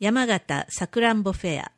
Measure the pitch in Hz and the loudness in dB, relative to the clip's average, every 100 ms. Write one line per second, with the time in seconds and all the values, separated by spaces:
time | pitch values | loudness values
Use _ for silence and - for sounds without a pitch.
0 | 202 247 240 190 - 143 - - 175 233 | 0 2 2 0 0 -4 -4 -6 -4 2
1 | 233 220 196 185 180 143 - | 2 2 0 -2 -4 -4 -6